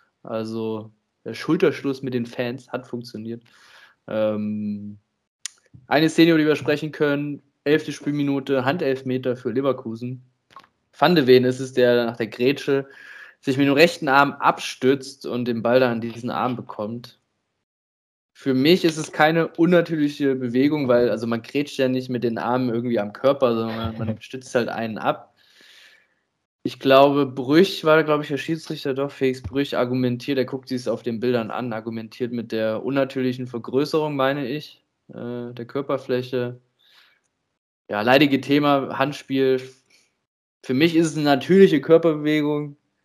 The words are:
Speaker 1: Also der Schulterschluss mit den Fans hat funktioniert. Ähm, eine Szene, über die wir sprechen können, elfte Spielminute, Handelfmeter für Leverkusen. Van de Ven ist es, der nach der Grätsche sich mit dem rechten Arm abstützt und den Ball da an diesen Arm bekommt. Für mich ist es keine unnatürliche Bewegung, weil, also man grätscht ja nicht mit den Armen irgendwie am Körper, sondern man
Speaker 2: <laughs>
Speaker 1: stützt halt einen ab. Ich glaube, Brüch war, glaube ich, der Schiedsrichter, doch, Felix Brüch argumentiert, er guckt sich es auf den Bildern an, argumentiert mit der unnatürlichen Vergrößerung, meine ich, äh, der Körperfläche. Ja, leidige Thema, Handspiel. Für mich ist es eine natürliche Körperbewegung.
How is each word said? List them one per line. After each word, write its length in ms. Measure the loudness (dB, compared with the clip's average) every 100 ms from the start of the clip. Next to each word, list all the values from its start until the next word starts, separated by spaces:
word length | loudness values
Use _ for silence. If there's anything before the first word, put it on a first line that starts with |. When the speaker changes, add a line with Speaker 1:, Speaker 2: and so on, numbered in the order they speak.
| _ _
Speaker 1:
Also 680 | -10 -8 -6 -6 -6 -8 -10 _ _ _ -14
der 80 |
Schulterschluss 680 | -10 -2 2 2 0 -6 -6
mit 120 | -6
den 120 | -6 -6
Fans 440 | -6 -8 -8 -10
hat 160 | -12 -10
funktioniert. 560 | -14 -12 -14 -12 -12 _ _ _ -20 -20 _ -8
Ähm, 920 | -2 -2 -2 -4 -4 -6 -8 -10 -16 _ _ _ _ -20 _ _ -16 0
eine 220 | 2 2
Szene, 220 | 4 6
über 80 | 6
die 60 | 4
wir 100 | 2
sprechen 360 | 0 -2 -2
können, 480 | -2 0 0 -4 -8 _ _
elfte 280 | 0 0 0
Spielminute, 720 | -8 -6 -2 0 -2 0 0
Handelfmeter 720 | 0 0 -2 -2 -2 -4 -2 -4
für 160 | -4
Leverkusen. 720 | -2 0 -2 -4 -10 -10 -12 _ _ _ -20 -20 _ _ 0
Van 180 | 4 4
de 100 | 6
Ven 160 | 6
ist 160 | 6 -2
es, 140 | -4
der 320 | 2 4 4 0
nach 120 | -4
der 100 | -8
Grätsche 600 | -2 -2 0 -2 -2 -4 -16 -20 -20 -20 _
sich 160 | -4 0
mit 100 | 2
dem 60 |
rechten 340 | 6 4 2 2
Arm 260 | 4 4
abstützt 920 | 2 0 0 -6 -2 2 2 -2 -14 -8
und 200 | -4 -4
den 160 | -2
Ball 160 | 2 4
da 120 | 2
an 100 | 0
diesen 280 | -6 -8 -6
Arm 260 | -4 -4 -4
bekommt. 640 | -10 -10 -8 -10 -14 _ _ _ _ _ _ _ _ _ _ _ _
Für 200 | _ -2
mich 320 | 2 4 4 2
ist 120 | -2
es 140 | -6
keine 360 | 2 4 4 0
unnatürliche 880 | 2 4 4 4 0 -2 0 0 0
Bewegung, 520 | 0 2 2 2 2
weil, 220 | 2 2
also 160 | 0 -2
man 160 | -4
grätscht 360 | -4 -4 -4 -2
ja 100 | -2
nicht 220 | -2 -4
mit 140 | -4
den 140 | -2 -2
Armen 320 | -2 -2 0
irgendwie 300 | -2 -2 -2
am 140 | -4
Körper, 420 | -2 0 2 0 0
sondern 420 | -4 -6 -6 -6
man 200 | -6 -8
Speaker 2:
<laughs> 40 |
Speaker 1:
stützt 320 | -10 -16 -4 -4
halt 140 | -2
einen 280 | -6 -8 -6
ab. 360 | -6 -6 -10 _ _ _ -20 -20 -20 _ _ _ _ _ _ _
Ich 160 | -10 -4
glaube, 480 | 4 6 6 4 -2
Brüch 580 | -4 2 4 4 2 2
war, 180 | 4
glaube 200 | 4 0
ich, 60 | -2
der 80 | -6
Schiedsrichter, 580 | -6 -8 -8 -8 -6 -4
doch, 160 | -6
Felix 320 | -2 -2 -2
Brüch 340 | -6 -4 -4 -2
argumentiert, 600 | -2 0 -2 -2 -4 -2
er 60 | -2
guckt 220 | -6 -8
sich 100 | -8
es 60 | -4
auf 160 | -6
den 160 | -6 -4
Bildern 320 | -2 -2 -2
an, 220 | -6 -6
argumentiert 580 | -8 -8 -10 -12 -8 -8
mit 200 | -6 -6
der 320 | -4 -2 -4
unnatürlichen 640 | -2 -2 -2 -2 -4 -4 -8
Vergrößerung, 680 | -10 -4 -2 0 0 -2 0
meine 320 | -2 -2 -6
ich, 360 | -8 -12 -20 _ _ _
äh, 440 | -14 -12 -10 -12
der 120 | -12 -10
Körperfläche. 960 | -8 -4 -6 -2 -4 -2 -4 -6 -8 _ _ _ _ _ _ _ _ _ _ _ _ -8
Ja, 140 | -2
leidige 400 | 4 6 6 2
Thema, 560 | 2 2 4 2 0 -2
Handspiel. 640 | -2 -4 -4 0 2 0 -4 -20 _ _ _ _ _ _ _ _
Für 100 | -4
mich 220 | 2 2 4
ist 100 | 0
es 100 | 0
eine 100 | 2
natürliche 560 | 2 4 8 8 6
Körperbewegung. 960 | 4 4 6 0 0 0 0 -2 -4 -12 _ _